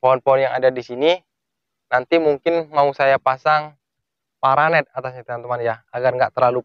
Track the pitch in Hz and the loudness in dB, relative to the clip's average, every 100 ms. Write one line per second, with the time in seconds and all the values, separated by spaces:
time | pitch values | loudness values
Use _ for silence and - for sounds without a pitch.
0 | 127 131 - 135 131 127 131 127 117 123 | 0 2 2 2 0 0 0 -2 -10 -2
1 | 151 180 _ _ _ _ _ _ _ 123 | 0 0 _ _ _ _ _ _ _ -4
2 | 127 165 156 143 170 170 156 151 143 139 | 0 0 0 0 -2 -2 -2 0 0 0
3 | 135 135 - 131 156 151 151 147 _ _ | 0 0 0 -2 0 -2 -4 _ _ _
4 | _ _ _ _ 135 135 156 165 139 131 | _ _ _ _ 0 2 2 0 -2 -10
5 | 131 127 120 120 120 123 117 110 _ 123 | -12 -14 -12 -12 -8 -4 -4 -6 _ -2
6 | 127 123 127 - 123 123 | 0 2 0 2 0 0